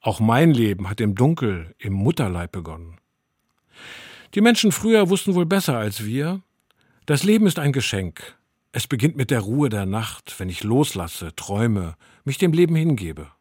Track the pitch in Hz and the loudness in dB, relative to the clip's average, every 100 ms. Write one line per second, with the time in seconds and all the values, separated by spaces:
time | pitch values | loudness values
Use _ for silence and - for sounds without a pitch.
0 | - 107 110 120 165 135 110 95 95 98 | -4 0 2 6 6 4 2 0 -6 -2
1 | 107 98 131 165 120 90 82 - 104 98 | -2 2 2 2 -2 -4 -8 -12 -6 -2
2 | 107 165 110 87 87 92 82 80 82 82 | 0 0 -2 -4 -6 -10 -12 -14 -16 -20
3 | _ _ _ _ _ _ _ - - - | _ _ _ _ _ _ _ -20 -20 -20
4 | - - - - 220 226 214 - 220 226 | -20 -20 -6 2 4 6 4 2 4 4
5 | 185 190 - 180 170 196 175 123 107 104 | 4 2 2 0 2 0 0 -2 -2 -4
6 | 107 123 151 190 _ _ _ _ _ _ | -6 -4 -4 -6 _ _ _ _ _ _
7 | - 143 196 214 208 165 147 135 113 101 | -2 0 4 4 4 2 0 0 -2 -4
8 | 92 - - _ _ _ _ - - 120 | -4 -10 -20 _ _ _ _ -8 -4 0
9 | 139 151 127 127 98 131 143 107 95 104 | 0 0 -2 -2 0 0 0 0 -2 -4
10 | 113 - - - 92 90 104 120 147 98 | -6 -12 -18 -10 -10 -6 0 0 0 -2
11 | 85 - 85 - - 101 117 104 85 82 | -8 -10 -12 -12 -6 -2 0 0 -4 -10
12 | _ _ - 135 185 160 175 160 165 131 | _ _ -8 -2 0 4 4 4 2 0
13 | 87 78 67 _ | -4 -10 -16 _